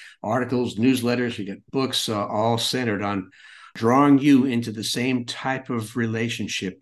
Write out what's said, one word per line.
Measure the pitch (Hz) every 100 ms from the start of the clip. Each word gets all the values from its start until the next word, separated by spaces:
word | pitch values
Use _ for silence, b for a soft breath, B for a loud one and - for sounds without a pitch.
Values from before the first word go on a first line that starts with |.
| B B
articles, | 104 127 117 123 113 95
newsletters. | 127 123 120 120 120 110
We |
got | 98 98 _
books, | 135 131 - -
uh, | 107 101
all | 107 113 113
centered | - 127 120 98
on | 101 101 - B B B B
drawing | - 113 131 143 139
you | 147 135 135
into | 117 117
the | 110
same | 104 139 127 127 120
type | - 135 131 -
of | 120 110 123
relationship | 113 113 117 117 101 - 95 -